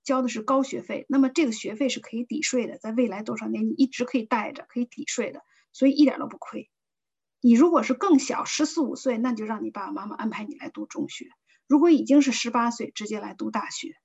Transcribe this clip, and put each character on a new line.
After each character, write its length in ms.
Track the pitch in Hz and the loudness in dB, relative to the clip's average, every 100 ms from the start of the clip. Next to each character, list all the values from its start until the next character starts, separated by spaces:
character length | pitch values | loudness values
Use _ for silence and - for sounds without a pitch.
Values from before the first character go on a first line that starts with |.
交 180 | - 262 | -4 -2
的 60 | 247 | 0
是 140 | 220 | -4
高 200 | 214 269 | 0 0
学 200 | 262 - | 0 -6
费， 240 | - 202 - | -8 -10 -2
那 100 | 269 | 2
么 100 | 262 | 2
这 180 | 262 285 | 2 0
个 60 | |
学 220 | 220 - | -2 -8
费 140 | 214 269 | -2 -2
是 100 | - | -2
可 180 | - 226 | -8 -10
以 80 | |
抵 180 | 240 233 | -6 -4
税 240 | - 254 214 | -2 -2 -4
的， 120 | - | -6
在 140 | 220 | -4
未 160 | 226 233 | 0 0
来 140 | 190 | -2
多 140 | 220 220 | -8 -6
少 120 | 220 | -4
年 180 | 220 220 | -2 -2
你 40 | |
一 160 | - 262 | 2 0
直 180 | - | 0
可 120 | 247 262 | -4 -2
以 60 | |
带 300 | 220 233 208 | -2 -2 -2
着， 120 | 277 - | -10 -12
可 120 | 247 | -8
以 40 | |
抵 200 | 240 - 294 | -8 -8 -8
税 260 | - 208 | -6 -6
的， 100 | - - _ _ | -10 -18 _ _
所 160 | - 269 | 0 2
以 40 | |
一 120 | 294 | 6
点 140 | 294 - | 4 4
都 80 | - | -6
不 120 | - | -12
亏。 320 | - 220 - _ _ _ _ _ _ _ | -14 -14 -14 _ _ _ _ _ _ _
你 120 | 240 | 6
如 180 | 233 339 | 8 8
果 120 | 320 | 6
是 120 | 220 | 2
更 240 | 254 392 277 | 0 4 4
小， 260 | - - | 4 -4
十 220 | - - 302 | -4 -2 -2
四 140 | 339 | 0
五 140 | 269 - | -2 -2
岁， 220 | 262 226 | -4 -2
那 140 | 254 | -2
就 120 | 220 | -2
让 200 | 214 214 | -4 -6
你 60 | 220 | -8
爸 160 | 202 190 | -8 -10
爸 60 | |
妈 140 | 202 208 | -10 -10
妈 80 | |
安 160 | - 220 | -8 -6
排 140 | 214 | -6
你 120 | 208 - | -10 -12
来 120 | 320 | -14
读 160 | - | -12
中 240 | - - - | -12 -8 -8
学。 200 | - - _ _ _ - | -10 -18 _ _ _ 2
如 120 | 277 | 4
果 100 | 339 | 6
已 140 | 294 | 4
经 160 | 220 285 | 6 4
是 120 | 277 | 4
十 180 | 226 240 | 0 -2
八 200 | 240 233 | 0 -2
岁， 200 | 233 214 | -2 -8
直 160 | - 208 | -10 -8
接 120 | 214 | -8
来 160 | 208 | -10
读 160 | 196 220 | -10 -6
大 200 | 214 - | -6 -6
学。 240 | - 320 - | -10 -12 -16